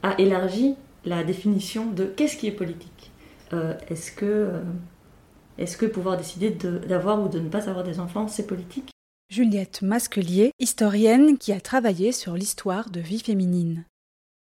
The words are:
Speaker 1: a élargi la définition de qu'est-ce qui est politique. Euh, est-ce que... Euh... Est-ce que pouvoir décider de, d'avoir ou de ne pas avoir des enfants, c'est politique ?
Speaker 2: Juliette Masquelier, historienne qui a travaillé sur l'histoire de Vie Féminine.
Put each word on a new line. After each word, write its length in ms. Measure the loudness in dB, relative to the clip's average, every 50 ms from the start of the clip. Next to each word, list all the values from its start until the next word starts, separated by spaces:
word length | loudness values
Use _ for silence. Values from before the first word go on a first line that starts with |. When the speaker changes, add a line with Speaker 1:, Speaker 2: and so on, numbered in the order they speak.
| -2
Speaker 1:
a 100 | -2 2 4
élargi 560 | 4 4 4 2 0 -2 0 2 2 2 2 -2 -6 -18 -20 -12 -6
la 200 | -4 -4 -2 -2
définition 640 | -2 -4 0 0 0 0 0 0 -2 -6 -6 -4
de 180 | -4 -2 -2 -4
qu'est-ce 320 | -4 0 0 0 0 0
qui 100 | -2 -4
est 60 | -6 -4
politique. 580 | -4 -6 -6 -6 -10 -14 -18 -20 -20 -20 -20 -20 -20 -20 -20 -20 -20 -12 -8 -6
Euh, 220 | -4 -4 -4 -4 -8 -8 -8
est-ce 240 | -8 -8 -8 -12 -8
que... 120 | -4 -2
Euh... 380 | 0 2 2 0 0 -2 -4 -6 -6 -6 -8 -10 -12 -18 _ _ -20 -20 -20 -20 _ _ -20 _ _ -8
Est-ce 200 | -8 -6 -6 -2
que 100 | -2 -2
pouvoir 300 | -2 0 -2 -2 -2 -2
décider 340 | -2 -4 -8 -4 -2 -2 -2
de, 280 | 0 -2 -4 -4 -4 -4
d'avoir 440 | -2 0 0 0 2 2 0 2 0
ou 60 | 0
de 100 | -2 -2
ne 100 | -4 -2
pas 200 | -4 -4 -4 -4
avoir 160 | -4 -4 -4
des 160 | -4 -6 -6
enfants, 260 | -6 -6 -4 -4 -4
c'est 200 | -4 -4 -6 -6
politique ? 440 | -6 -6 -8 -8 -8 -10 -12 -12 -12 -16 _ _ _ _ _ _ _
Speaker 2:
Juliette 520 | 0 2 4 4 4 2 -2 -4 -6 -4 -2
Masquelier, 680 | 0 0 0 -2 -2 -2 -2 0 2 4 4 4 4 4 0
historienne 800 | -2 -2 0 2 2 2 4 6 6 8 8 8 8 8 6 4
qui 140 | 2 0 -2
a 80 | -2
travaillé 500 | -2 0 0 2 2 2 2 2 2 0
sur 240 | 0 -2 -4 -4 -4
l'histoire 560 | -4 -4 -4 -6 -4 -4 -2 -2 -2 -4 -6
de 100 | -8 -8
Vie 200 | -6 -4 -6 -4
Féminine. 640 | -2 0 0 2 2 2 2 2 0 0 -2 -4 -8 -12 _ _ _ _ _ _ _ _ _ _ _ _